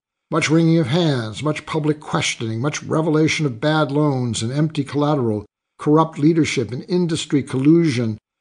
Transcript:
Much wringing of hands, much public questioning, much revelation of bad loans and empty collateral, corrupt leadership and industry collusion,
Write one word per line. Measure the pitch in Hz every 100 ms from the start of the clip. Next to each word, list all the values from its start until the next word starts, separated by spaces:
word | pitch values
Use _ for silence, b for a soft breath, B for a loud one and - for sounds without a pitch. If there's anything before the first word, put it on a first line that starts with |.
| _ _ -
Much | 160 -
wringing | 160 165 165
of | 135
hands, | 170 165 131 110 101
much | 147 147 -
public | 160 147 151
questioning, | - 160 147 - 113 113
much | 139 -
revelation | - 151 160 156 156 - 147
of | 113
bad | 151 156 147
loans | 143 151 131 123 107
and | 110
empty | 143 156 156 135
collateral, | 143 147 151 117 107 101 _ _ -
corrupt | 147 151 156 -
leadership | 147 160 147 - 104
and | 117 -
industry | 180 175 165 - 147
collusion, | 123 131 139 170 165 120 113 107 _ _